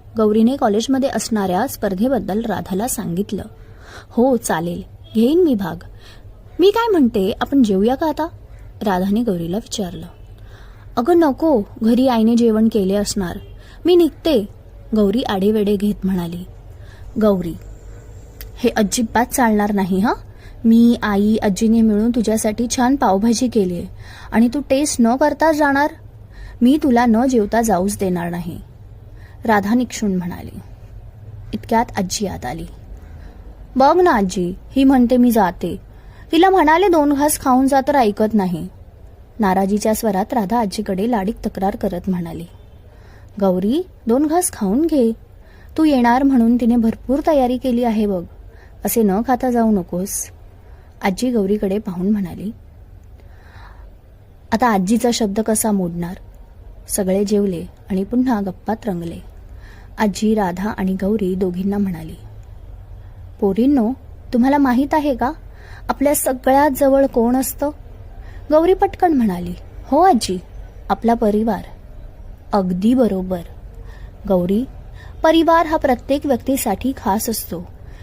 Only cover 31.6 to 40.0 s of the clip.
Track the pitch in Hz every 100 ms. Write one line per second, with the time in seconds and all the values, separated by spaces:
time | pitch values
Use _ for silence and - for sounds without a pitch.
31.6 | - 226 233 - 185 - 196 151 - 165
32.6 | 175 - - - - - - - - -
33.6 | - 254 277 349 359 247 196 185 175 190
34.6 | - 269 269 262 240 254 247 220 180 175
35.6 | 175 - - - - - - 320 381 370
36.6 | 294 330 392 330 294 277 294 - 269 254
37.6 | 269 269 269 285 214 202 220 220 185 165
38.6 | 185 - - - - - - - 196 190
39.6 | 196 208 220 214